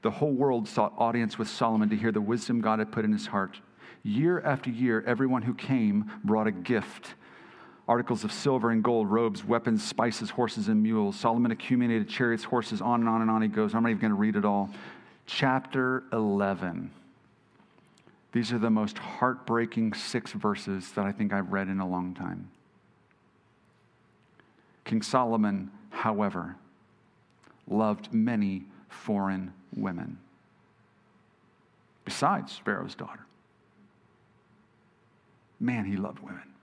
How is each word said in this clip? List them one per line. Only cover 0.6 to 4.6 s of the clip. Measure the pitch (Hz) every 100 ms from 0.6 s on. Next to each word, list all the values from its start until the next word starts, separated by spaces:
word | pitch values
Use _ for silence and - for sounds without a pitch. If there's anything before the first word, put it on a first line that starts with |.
| 104
sought | - 107 -
audience | 117 120 113 -
with | 110
Solomon | - 120 110 107
to | 107
hear | 113
the | 107
wisdom | 104 117 - 117
God | 110 110
had | 107
put | 117
in | 107
his | 104 -
heart. | 101 95 - - _ - -
Year | - 107 160 180
after | 160 131